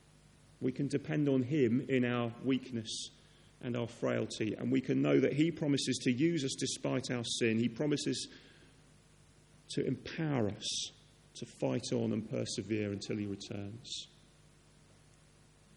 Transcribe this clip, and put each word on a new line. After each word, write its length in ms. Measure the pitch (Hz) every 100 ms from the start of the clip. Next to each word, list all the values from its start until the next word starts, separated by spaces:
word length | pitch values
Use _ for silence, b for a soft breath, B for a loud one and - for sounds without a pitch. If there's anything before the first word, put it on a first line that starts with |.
| - - - - - -
We 100 | 127
can 160 | 127 139
depend 400 | 139 - 156 143
on 140 | 135
him 420 | 123 151 120 123 127
in 160 | 131 123
our 260 | 123 120 113
weakness 680 | 123 127 - 117 110 - - - b b b b
and 160 | 127 120
our 100 | 117
frailty, 680 | - 131 120 110 - 110
and 180 | - 120
we 80 | 131
can 220 | 127 131
know 180 | 143 139
that 140 | 131
he 160 | 139 165
promises 480 | 165 156 135 - 123
to 60 | 131
use 320 | 120 160 170
us 120 | 135 -
despite 520 | 131 - 139 135 123
our 120 | 127
sin. 360 | 117 - 117 110
He 100 | 117
promises 600 | 117 151 147 139 127 - B B B B B B - - - - - - - -
to 140 | - 135
empower 600 | 131 - - 160 135 104
us 420 | - - - - - - - - -
to 100 | -
fight 460 | - 139 127 -
on 200 | 123 113
and 160 | 110 104
persevere 640 | 123 113 - 98 107 104
until 260 | 101 - 110
he 80 | 104
returns. 840 | 98 - 104 101 117 - - - - - - - - - - - - - - - - - - -